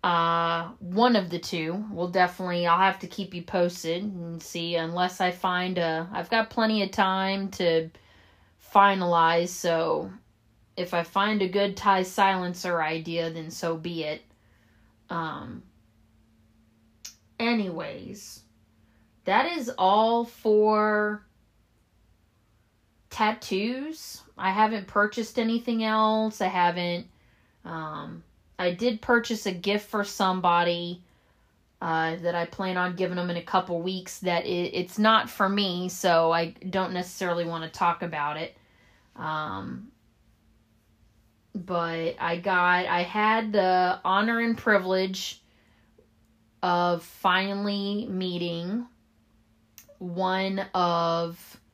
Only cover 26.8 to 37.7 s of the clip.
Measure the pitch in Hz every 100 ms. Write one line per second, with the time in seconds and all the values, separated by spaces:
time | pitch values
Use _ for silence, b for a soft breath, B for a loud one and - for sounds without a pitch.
26.8 | 175 175 - b b b b b 170 165
27.8 | 156 151 156 170 - _ _ - 180 175
28.8 | 240 220 - 240 233 220 202 180 196 202
29.8 | - 214 202 - 190 185 180 175 175 175
30.8 | 175 180 b b b b b b _ _
31.8 | 170 160 165 165 170 170 170 - 185 180
32.8 | 180 175 185 180 175 170 - 190 180 170
33.8 | 175 185 180 - 180 170 - 175 180 -
34.8 | 180 - 214 220 - - 196 202 196 175
35.8 | 180 - 185 165 165 165 165 - 185 190
36.8 | 185 180 180 - 180 170 170 165 160